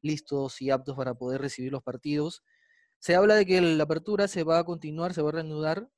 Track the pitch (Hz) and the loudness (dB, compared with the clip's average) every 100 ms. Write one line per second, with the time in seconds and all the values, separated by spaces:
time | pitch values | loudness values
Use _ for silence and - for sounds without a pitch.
0 | 151 151 - 139 135 - 131 135 131 135 | -2 -4 -4 -4 -4 -6 -2 -2 -2 -6
1 | 131 123 123 131 139 - 127 135 127 123 | -6 -6 -6 -4 -6 -6 -8 -8 -8 -8
2 | 147 147 151 - _ _ _ _ _ _ | -4 -2 -2 -6 _ _ _ _ _ _
3 | - 175 208 214 190 185 170 156 151 160 | 2 4 6 6 6 4 4 4 2 0
4 | 180 202 202 190 160 165 170 165 156 151 | -2 0 0 0 2 2 2 -6 -8 -6
5 | 175 175 151 160 156 151 156 175 240 | -4 -2 -2 -2 -6 -4 -4 -4 -8